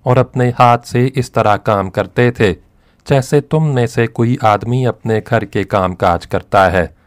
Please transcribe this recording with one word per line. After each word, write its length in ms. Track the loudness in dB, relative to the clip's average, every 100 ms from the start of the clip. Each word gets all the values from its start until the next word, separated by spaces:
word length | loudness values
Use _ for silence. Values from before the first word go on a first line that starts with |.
اور 140 | 0 0
اپنے 340 | 0 -2 -2 2
ہاتھ 300 | 2 2 -2
سے 200 | -2 -2
اس 180 | -2 -4
طرح 240 | -2 0 0
کام 340 | 0 -2 -2
کرتے 400 | -4 -4 0 -2
تھے 240 | 2 0 0 _ _ _ _ -2
جیسے 320 | -2 0 -2
تم 340 | 0 -2 0
میں 120 | 0 -2
سے 200 | -2 -4
کوئی 300 | -2 -2 0
آدمی 440 | 2 0 0 -2 -2
اپنے 340 | -4 -4 -4 -2
گھر 140 | -2
کے 200 | -2 -6
کام 300 | -2 -2 -2
کاج 320 | 0 0 0 -2
کرتا 460 | -8 -2 2 2
ہے۔ 140 | 2 -2 -8